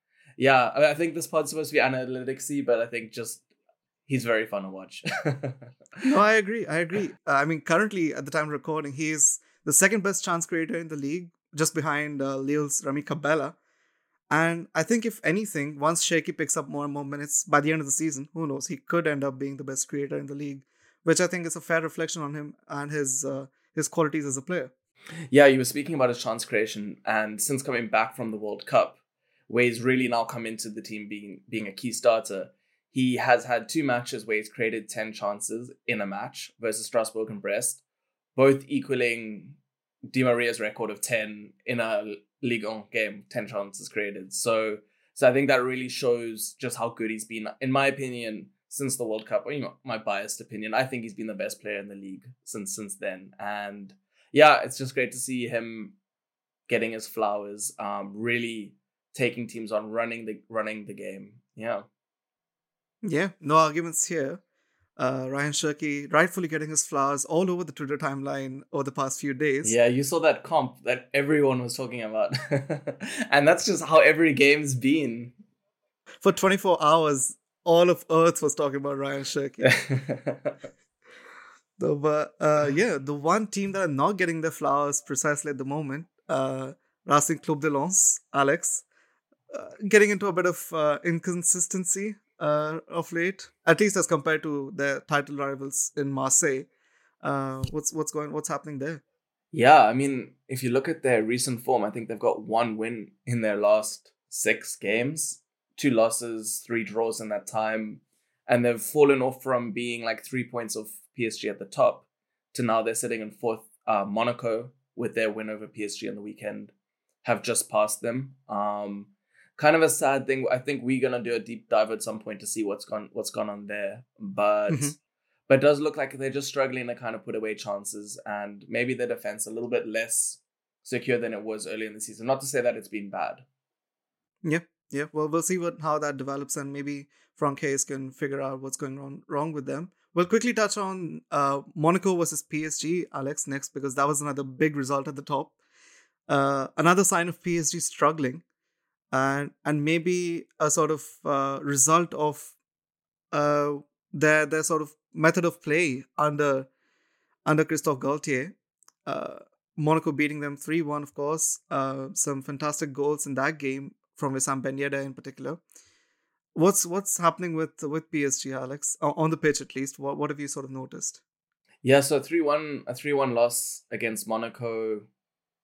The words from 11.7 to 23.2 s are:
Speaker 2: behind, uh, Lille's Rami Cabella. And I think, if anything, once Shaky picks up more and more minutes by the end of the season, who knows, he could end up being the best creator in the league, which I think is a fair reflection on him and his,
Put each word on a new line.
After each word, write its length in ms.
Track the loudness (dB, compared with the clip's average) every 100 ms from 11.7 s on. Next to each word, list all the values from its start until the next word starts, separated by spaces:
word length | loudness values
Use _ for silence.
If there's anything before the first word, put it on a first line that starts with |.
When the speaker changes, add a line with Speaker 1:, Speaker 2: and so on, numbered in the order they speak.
Speaker 2:
behind, 480 | 0 -2 -2 -4 -4
uh, 160 | -4 -4
Lille's 440 | -2 0 0 -2
Rami 200 | -2 -4
Cabella. 540 | -4 -4 0 0 0 -8 _ _ _ _ _ _ _
And 380 | 2 2 0 -4
I 100 | -2
think, 200 | 2 2
if 160 | 0 -2
anything, 560 | 0 0 -2 -4 -6 0
once 240 | 0 2
Shaky 300 | 2 2 0
picks 240 | -2 -2 -2
up 100 | -4
more 200 | -6 -6
and 80 |
more 100 | -6
minutes 400 | -6 -8 -4 -2
by 160 | 4 4
the 120 | 4
end 100 | 2
of 40 | 0
the 60 |
season, 380 | -2 -2 -4 -8
who 140 | -6 -4
knows, 220 | -4 -6
he 100 | -8
could 280 | -2 0 0
end 160 | 0
up 160 | -2 -4
being 200 | -6 -6
the 60 |
best 220 | -6 -6 -4
creator 300 | -4 -4 -6
in 60 | -8
the 60 |
league, 280 | -8 -8 -10 -16 _ _ _
which 180 | 2 4
I 60 | 2
think 200 | 0 -6
is 100 | -8
a 40 |
fair 220 | -2 -2
reflection 400 | -2 -4 -6 -6
on 100 | -8
him 220 | -8 -12 -16 -12
and 220 | -8 -6
his, 320 | -4 -2 -2